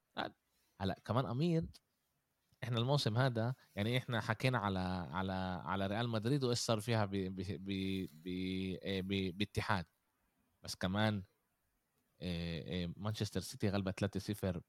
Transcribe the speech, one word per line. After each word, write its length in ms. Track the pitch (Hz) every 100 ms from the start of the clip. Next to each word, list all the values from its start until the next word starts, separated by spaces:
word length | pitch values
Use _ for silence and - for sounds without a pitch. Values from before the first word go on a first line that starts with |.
| _ - - - _ _ _ -
هلا 200 | 95 -
كمان 220 | - 110 104
أمير، 400 | 120 170 165 - - _ _ _ _ _ _ _ _
إحنا 160 | 113 120
الموسم 380 | 120 143 - 107
هذا 380 | 131 113 117 127 -
يعني 240 | - 107 123
إحنا 220 | - 113
حكينا 380 | 101 110 131 123
على، 500 | 101 95 92 92 78
على، 520 | 82 95 92 92 90
على 220 | 64 95 98
ريال 220 | 104 120
مدريد 360 | 113 113 143
وإيش 140 | 127 117
صار 220 | - 110
فيها 240 | 107 113
ب-، 60 | 101
ب-، 460 | 98 92 95 92 85
ب-، 440 | 95 98 95 95 92
ب-، 680 | 78 90 92 92 95 95 90
آه، 180 | 92 98
ب-، 380 | 95 98 95 87
باتحاد، 480 | 104 - - 98 82 _ _ _ _ _ _ _
بس 120 | 85
كمان، 480 | - 92 101 110 104 92 _ _ _ _ _ _ _ _ -
آه... 640 | 82 85 85 82 60 90
آه... 80 | 85 -
مانشستر 440 | 104 107 107 95
سيتي 280 | 85 - 104
غلبت 320 | 101 92 -
ثلاثة 200 | 101 95
صفر 400 | - 101 95 87